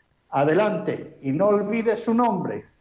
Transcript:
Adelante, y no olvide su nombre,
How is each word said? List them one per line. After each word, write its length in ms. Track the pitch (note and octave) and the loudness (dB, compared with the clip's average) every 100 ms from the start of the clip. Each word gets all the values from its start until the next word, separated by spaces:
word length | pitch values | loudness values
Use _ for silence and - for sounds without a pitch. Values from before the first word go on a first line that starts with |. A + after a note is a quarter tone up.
| _ _ _ | _ _ _
Adelante, 880 | C#3+ D3 F3 G#3+ F3 D#3 A#2+ - - | 0 2 2 2 0 -4 -6 -10 -8
y 100 | C#3 | -4
no 160 | D3 G#3 | 0 2
olvide 500 | G#3 G3+ A3+ A3+ G#3 | 2 0 -2 0 -2
su 160 | - | 0
nombre, 520 | A3+ A#3+ F#3 A2+ G#2 - _ | 2 2 0 -4 -8 -12 _